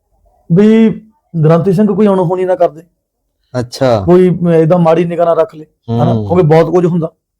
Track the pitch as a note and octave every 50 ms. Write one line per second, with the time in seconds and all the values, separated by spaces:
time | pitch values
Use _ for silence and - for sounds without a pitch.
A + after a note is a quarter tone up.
0 | _ _ _ _ _ _ _ _ _ - E3+ F3+ G#3 G#3+ A3 A3+ A3+ A3 - -
1 | - _ _ _ _ _ - E3 D3+ D#3 - E3+ - G3+ F#3+ G3 G#3+ G3 G#3 F#3
2 | G#3+ G#3 F#3+ F#3+ F3+ D#3+ F#3 F3+ F#3 F3+ F#3 F3 F3 D#3+ D3 D#3+ E3+ _ _ _
3 | _ _ _ _ _ _ _ _ _ _ - B2+ A#2+ B2 - - C3+ B2+ A#2 G#2
4 | F#2+ E3 F3 F#3 F#3 F3+ E3 - F3 F3 E3+ D#3+ E3 D#3 F3+ F3+ E3+ D#3+ E3 E3
5 | F3+ E3+ F3 D#3+ E3+ E3+ E3 D#3 D#3+ D#3 - D#3 D3+ - _ _ _ - A#2 A#2
6 | A#2+ A#2 A#2 A2 G#2+ G2+ E3+ F#3 F3 D3 D#3+ D#3+ E3 - E3 F3+ F3 F3 F3 F3
7 | D#3 - - _ _ _ _